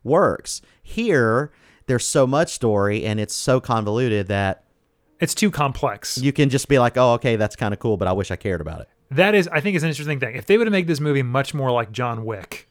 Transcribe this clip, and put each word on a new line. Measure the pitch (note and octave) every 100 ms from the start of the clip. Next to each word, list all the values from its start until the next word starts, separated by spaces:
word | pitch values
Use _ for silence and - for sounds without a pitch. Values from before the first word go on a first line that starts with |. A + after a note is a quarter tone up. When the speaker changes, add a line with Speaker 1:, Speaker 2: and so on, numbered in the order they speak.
Speaker 1:
works. | A#2+ E3 D#3 D#2 - - - _
Here, | - - A#3 D3+ A2+ A#2 D3 - _ _ -
there's | B2 -
so | D#3 C3
much | C#3+ E3+
story, | - A#2 G#2 G2+ G#2
and | G#2+ G#2+
it's | G#2
so | - - C3
convoluted | - A2+ G#2 A2 B2+ G#2+ F#2+
that | G2 G2 - _ _ _ _ _ _
Speaker 2:
It's | E3
too | - G#3
complex. | - C#3+ - C3 G#2 - -
Speaker 1:
you | C3+
can | C#3 C#3
just | C3 -
be | C#3
like, | A#2+ B2
"Oh, | B2+
okay, | A#2 C3 A2
that's | G#2 -
kinda | G#2+ G#2
cool, | A#2+ G2+
but | F#2
I |
wish | F#2+ F#2+
I | F2+
cared | G#2 F2
about | D#2 E2
it." | - _ _
Speaker 2:
That | C3+ G3 G#3
is, | F3
I | D#3+
think, | F#3 F3+
is |
an | D#3+
interesting | C#3+ D3+ C#3+
thing. | B2
If | B2 -
they | G#3
would | A3+
have |
made | G3 E3+
this | C#3+
movie | D3+ C#3
much | B2 C3 C#3
more | D3 C3+
like | A#2+ A2
John | G#2+ B2 A2+
Wick, | A2 G#2 - - -